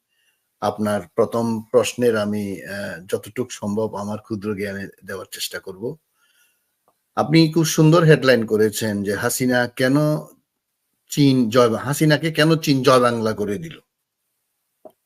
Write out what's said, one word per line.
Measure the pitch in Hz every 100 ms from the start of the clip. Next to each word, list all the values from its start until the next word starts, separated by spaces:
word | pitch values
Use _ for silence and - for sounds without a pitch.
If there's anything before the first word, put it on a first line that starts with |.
| _ _ _ _ _ _
আপনার | 104 104 107 101 - -
প্রথম | 107 117 117 110
প্রশ্নের | 110 123 107 - 120 110
আমি, | 104 107 101 92
আহ, | 62 101 101 82 92
যতটুক | - - 120 120
সম্ভব | - 107 101 110 95
আমার | 101 107
ক্ষুদ্র | - 110 104 101
জ্ঞানে | 101 98 98 - 95
দেওয়ার | 98 87
চেষ্টা | - - 90
করব। | - 92 117 160 _ _ _ _ _ _ _ _ _ _ _ -
আপনি | 135 160 160
খুব | 165 160
সুন্দর | - 156 175
হেডলাইন | 160 143 131 120 110
করেছেন | 110 110 104 110 101
যে | 98 98
হাসিনা | 120 - 127 123 120
কেন | - 127 143 151 156 - _ _ _ _ _ _ _ _
চীন | - 139 131 117
জয় | 123 120
বা-, | 110
হাসিনাকে | 110 147 160 147 160
কেন | 156 156 160
চীন | 160 135
জয় | 135 127
বাংলা | 123 117 110
করে | 101 101 98
দিল। | 82 76 _ _ _ _ _ _ _ _ _ _ - _